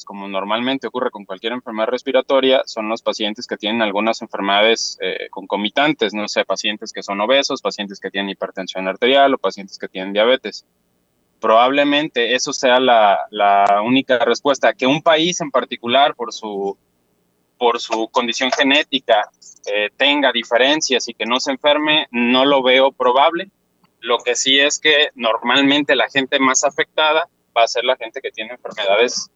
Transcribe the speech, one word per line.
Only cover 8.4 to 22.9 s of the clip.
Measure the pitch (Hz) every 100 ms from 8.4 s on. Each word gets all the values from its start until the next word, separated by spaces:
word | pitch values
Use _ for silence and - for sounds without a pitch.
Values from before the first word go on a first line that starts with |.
| 95 - 90 92 95
arterial | 95 120 139 139
o | 131
pacientes | 98 95 95 -
que | 101
tienen | 98 95
diabetes. | 101 113 131 104 - - _ _ _ _ _ _ _
Probablemente | 110 110 127 143 143 143 151 127 117
eso | 123 147
sea | 139 131 127
la, | 127 117 104 92 -
la | 104 101 101 101 101
única | 110 131 135 123
respuesta, | 117 113 143 135 120
que | 110 127
un | 151
país | - 156 165 175
en | 156
particular | 127 120 120 117 127 143
por | - 113
su, | - 110 101 98 98 _ _ _ _ _ _ _ -
por | 120 117
su | - 113 113
condición | - 120 110 127
genética, | - 139 143 156 135 - 107 104 _ - - -
eh, | 104 104 -
tenga | 139 147 135
diferencias | 120 113 117 131 156 - 123 110
y |
que | - 110
no | 123
se | -
enferme, | 131 147 147 156 151 -
no | 120 120 127
lo | 139 139
veo | 127 127 135